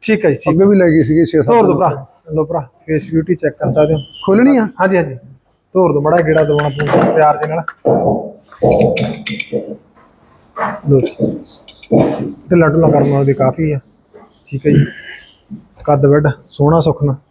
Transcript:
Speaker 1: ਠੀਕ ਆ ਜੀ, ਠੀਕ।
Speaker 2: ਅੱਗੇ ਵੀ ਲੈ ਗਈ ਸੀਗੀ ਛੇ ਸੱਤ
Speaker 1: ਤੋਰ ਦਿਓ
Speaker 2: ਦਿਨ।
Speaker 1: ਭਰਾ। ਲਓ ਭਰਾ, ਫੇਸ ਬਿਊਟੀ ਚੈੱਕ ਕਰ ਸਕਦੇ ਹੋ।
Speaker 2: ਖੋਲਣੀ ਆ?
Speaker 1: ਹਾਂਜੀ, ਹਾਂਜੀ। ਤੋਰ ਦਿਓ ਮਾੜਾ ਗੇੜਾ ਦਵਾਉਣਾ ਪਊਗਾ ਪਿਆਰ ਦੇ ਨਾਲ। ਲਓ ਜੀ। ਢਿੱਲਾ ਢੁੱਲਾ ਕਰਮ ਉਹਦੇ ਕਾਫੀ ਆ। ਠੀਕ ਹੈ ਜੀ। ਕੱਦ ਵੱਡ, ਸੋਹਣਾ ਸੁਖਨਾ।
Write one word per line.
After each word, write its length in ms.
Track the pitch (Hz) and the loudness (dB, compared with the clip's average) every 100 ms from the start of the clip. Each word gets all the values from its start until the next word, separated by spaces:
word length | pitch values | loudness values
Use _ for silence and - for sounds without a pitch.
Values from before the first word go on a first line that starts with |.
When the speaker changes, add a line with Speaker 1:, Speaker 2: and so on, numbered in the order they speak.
Speaker 1:
ਠੀਕ 240 | - 214 175 | 0 0 0
ਆ 40 | |
ਜੀ, 60 | 135 | -2
ਠੀਕ। 180 | - | -2
Speaker 2:
ਅੱਗੇ 120 | 160 196 | 2 4
ਵੀ 100 | 202 | 4
ਲੈ 120 | 180 | 4
ਗਈ 140 | 160 | 2
ਸੀਗੀ 240 | 135 156 165 | 2 2 2
ਛੇ 160 | 156 | 0
ਸੱਤ 120 | - | 2
Speaker 1:
ਤੋਰ 120 | 233 214 | 2 2
ਦਿਓ 80 | |
Speaker 2:
ਦਿਨ। 100 | - | 2
Speaker 1:
ਭਰਾ। 220 | 180 143 - _ 165 | 0 -4 -12 _ -10
ਲਓ 120 | 156 156 | -6 -4
ਭਰਾ, 140 | 165 139 _ - | -6 -8 _ -6
ਫੇਸ 240 | 156 - | -6 -2
ਬਿਊਟੀ 220 | 160 160 175 | -4 -2 -2
ਚੈੱਕ 200 | 151 - | -4 -4
ਕਰ 140 | 147 | -4
ਸਕਦੇ 240 | - 151 | 0 2
ਹੋ। 60 | 156 135 - - | 0 -4 -10 0
Speaker 2:
ਖੋਲਣੀ 320 | 196 254 277 | 2 4 2
ਆ? 80 | 214 - | 0 -2
Speaker 1:
ਹਾਂਜੀ, 160 | 190 190 | 0 0
ਹਾਂਜੀ। 180 | 156 127 - - _ _ _ | -2 -8 -16 -20 _ _ _
ਤੋਰ 180 | 185 180 | 0 2
ਦਿਓ 100 | 147 | 2
ਮਾੜਾ 160 | 147 170 156 | 2 0 2
ਗੇੜਾ 160 | 156 | 2
ਦਵਾਉਣਾ 260 | 151 147 147 | 2 0 -2
ਪਊਗਾ 420 | 143 147 - - 160 | -4 0 0 2 2
ਪਿਆਰ 220 | 151 147 | 2 2
ਦੇ 100 | 156 | -2
ਨਾਲ। 160 | 160 165 - 151 147 135 - - - _ - - 123 123 - - - - - - - - - _ _ _ _ _ _ _ - - - 151 | -6 -8 -6 -2 0 0 -4 -8 -16 _ -2 0 2 0 0 -4 -6 -10 -8 -8 -8 -8 -16 _ _ _ _ _ _ _ -8 -8 -6 0
ਲਓ 120 | 139 | 0
ਜੀ। 380 | 117 - - - - - - - - - - - - - - | 0 -4 -6 -6 -14 -20 -20 -20 -2 0 0 -2 -8 -12 -2
ਢਿੱਲਾ 180 | 175 160 | 2 2
ਢੁੱਲਾ 220 | 160 160 | 2 2
ਕਰਮ 220 | 147 139 | 2 0
ਉਹਦੇ 220 | 139 139 | 0 0
ਕਾਫੀ 380 | 135 131 131 160 | 0 -2 -2 -4
ਆ। 80 | 139 _ _ _ - - _ - | -4 _ _ _ -20 -20 _ -12
ਠੀਕ 220 | 135 151 | -6 0
ਹੈ 40 | |
ਜੀ। 140 | 143 143 - - - - _ _ - - _ | 2 0 -4 -20 -20 -20 _ _ -20 -20 _
ਕੱਦ 220 | - 143 139 | -2 2 4
ਵੱਡ, 220 | 143 147 135 _ | 2 2 -4 _
ਸੋਹਣਾ 340 | - 143 165 | -2 2 2
ਸੁਖਨਾ। 320 | 156 139 143 135 _ | 0 0 -2 -4 _